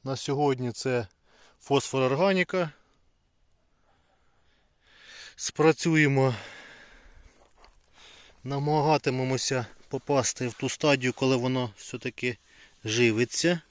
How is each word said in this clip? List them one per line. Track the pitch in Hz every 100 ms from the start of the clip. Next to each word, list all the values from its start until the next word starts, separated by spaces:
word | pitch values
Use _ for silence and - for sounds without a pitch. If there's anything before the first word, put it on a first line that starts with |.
На | 131
сьогодні | 135 - 139 147 127 123
це | - 131 123 107 _ _ _ - _
фосфор | - 139 - 135
органіка. | 131 139 190 190 180 185 165 - _ _ _ _ _ _ _ _ _ _ _ _ _ _ _ _ _ _ _ _ _ - - - -
Спрацюємо, | - - - 156 151 170 156 147 135 131 107 - - - - - - - - - _ _ _ - _ _ _ - - - _
намагатимемося | 123 139 147 151 147 147 147 127 131 131 - 131 113 - -
попасти | 135 - 143 120 - 123
в |
ту | - 135
стадію, | - 151 139 127
коли | - 135
воно | 131 127 127 123 -
все-таки | - 127 127 - 123 113 _ - - _
живиться. | 113 110 120 107 120 - 165 175 _